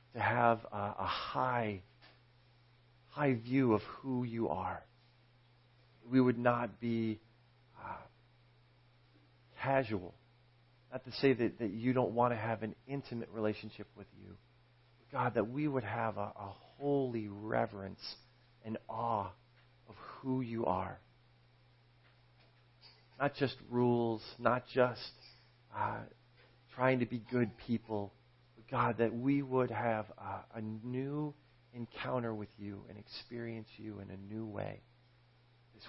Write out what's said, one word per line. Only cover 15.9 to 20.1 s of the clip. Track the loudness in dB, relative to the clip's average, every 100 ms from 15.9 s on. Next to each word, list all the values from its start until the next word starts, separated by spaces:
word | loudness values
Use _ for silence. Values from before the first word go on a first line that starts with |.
| -2 -2 -2
a, | -4
a | -6 -12 -12 -18 -6
holy | 0 2 2 -2 -4
reverence | -6 -2 0 0 -2 -10 -10 -14 -14 -18 _ _ _
and | -8 -8 -6
awe | -4 0 0 -2 -8 _ _ _ _ -20
of | -18 -16